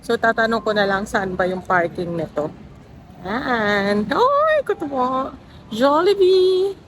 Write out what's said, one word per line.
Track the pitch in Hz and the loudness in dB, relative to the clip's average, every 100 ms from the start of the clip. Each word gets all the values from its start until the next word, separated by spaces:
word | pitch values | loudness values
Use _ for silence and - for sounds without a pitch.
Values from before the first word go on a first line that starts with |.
So, | - 233 | -4 0
tatanong | 226 226 226 226 | 0 2 0 0
ko | 220 | 0
na | 214 196 | 0 0
lang | 196 202 | 0 -2
saan | 226 190 185 | -4 -4 -2
ba | 180 | -2
yung | 185 | -2
parking | 180 180 170 - 175 170 | 0 0 0 -4 -6 -6
nito. | 156 - 151 - - - - - - - | -6 -4 -6 -8 -20 -20 -20 -20 -20 -14
Yan. | 180 226 277 240 208 208 196 208 214 | -8 -6 -2 -2 0 0 0 -2 0
Ay, | 330 494 571 622 622 523 | 0 2 2 2 0 0
kutuwa. | 392 320 269 247 262 269 - - - - | -4 -4 -2 -2 -2 -6 -10 -20 -20 -12
Jollibee. | 220 269 294 359 392 370 370 370 370 381 392 | 0 2 4 2 4 4 6 4 2 0 -4